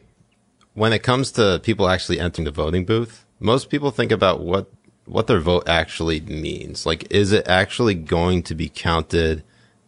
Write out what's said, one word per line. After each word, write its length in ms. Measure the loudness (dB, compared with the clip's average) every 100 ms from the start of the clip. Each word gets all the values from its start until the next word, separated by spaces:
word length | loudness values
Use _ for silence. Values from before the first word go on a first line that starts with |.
| _ _ _ _ _ _ _ -2
When 180 | 0
it 60 | 2
comes 280 | 2 0 0
to 260 | 2 2 2
people 240 | 0 2 2
actually 300 | 2 0 -2
entering 260 | -2 -4 -6
the 60 |
voting 340 | -4 -2 0 0
booth, 400 | 0 -2 -10 _ -6
most 300 | 0 0 0
people 200 | -4 -2
think 200 | -2 0
about 300 | 2 2 2
what, 300 | 0 -2 -4 _ _ _ -6
what 220 | -2 2
their 120 | 2
vote 280 | 4 2 2
actually 520 | 0 0 -4 -4 -4
means. 640 | -6 -8 -8 -8 -10 -8 -4
Like, 260 | -4 0
is 200 | 2 4
it 160 | 2 4
actually 480 | 2 2 0 0 0
going 480 | 0 0 2 0
to 120 | -2 -6
be 140 | -8
counted 760 | -4 -2 0 0 0 0 -2 -8 _ _ _